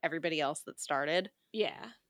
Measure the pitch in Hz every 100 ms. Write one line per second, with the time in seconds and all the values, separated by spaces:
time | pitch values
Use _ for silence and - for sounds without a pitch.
0 | 165 160 165 160 139 156 - - - 139
1 | 147 175 190 - _ 220 208 - - -
2 | _